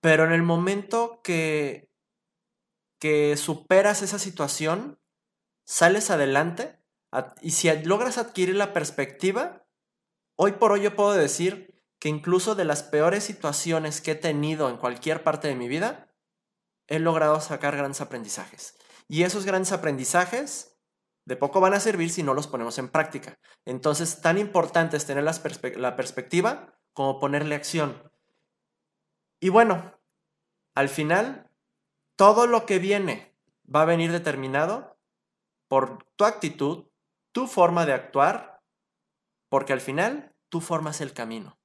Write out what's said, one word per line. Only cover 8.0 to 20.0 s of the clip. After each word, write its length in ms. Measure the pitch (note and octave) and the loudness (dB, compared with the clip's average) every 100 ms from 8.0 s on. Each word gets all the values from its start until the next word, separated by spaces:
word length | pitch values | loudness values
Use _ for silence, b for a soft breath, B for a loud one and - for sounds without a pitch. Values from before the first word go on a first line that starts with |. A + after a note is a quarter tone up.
| B3 B3 | 0 -4
adquirir 360 | A3+ - F3+ G3 | -6 -2 -2 0
la 180 | G3+ | -2
perspectiva, 920 | G3 D3 - C3+ - F#3 G3+ E4+ - _ _ _ _ _ _ _ - | -2 -4 -6 -6 -2 -2 -2 -6 -10 _ _ _ _ _ _ _ 2
hoy 160 | G3 | 2
por 200 | G3+ A3 | 4 4
hoy 100 | G3+ | 4
yo 140 | G3+ G#3 | 0 2
puedo 180 | G3+ | 2
decir 720 | G3+ D3 - F3+ G3 - _ _ _ | 4 2 0 -4 -4 -18 _ _ _
que 100 | D3+ | -6
incluso 440 | D3+ D#3+ F3+ F#3 | -4 0 0 2
de 120 | G3+ E3 | -2 0
las 180 | C#3+ | -2
peores 400 | - D3+ D#3+ G3+ | 0 2 2 2
situaciones 760 | G#3 G3+ D#3 D3 E3+ D#3+ D#3 D3 | -4 -6 -6 -4 -2 -2 -2 -6
que 100 | - | -6
he 40 | D#3 | -4
tenido 540 | E3+ D3 D3 D#3 C#3 | -2 -2 -2 0 -2
en 80 | A#2 | -2
cualquier 460 | B2 A#2+ D#3 D#3 | -6 -4 -4 -2
parte 240 | D#3+ D3 D3+ | -2 -2 -4
de 80 | C3 | -6
mi 120 | A#2+ | -4
vida, 440 | D3 G#3+ D4 - _ _ _ _ _ _ _ _ | -4 -4 -6 -18 _ _ _ _ _ _ _ _
he 120 | D#3+ | -2
logrado 420 | E3 D#3+ D3+ D#3 | 0 2 2 2
sacar 340 | D#3 C#3+ C#3+ C#3+ | -2 -4 -4 -4
grandes 240 | C#3 C#3 | -6 -6
aprendizajes. 800 | C#3 B2 G#2+ - F#2 - - _ b b _ | -10 -12 -10 -12 -12 -18 -20 _ b b _
Y 160 | D3+ | 0
esos 200 | F3+ G3+ | 0 0
grandes 280 | F#3+ F#3+ F#3+ | -2 -2 0
aprendizajes 1040 | G3 D#3+ C#3 | -2 -2 -4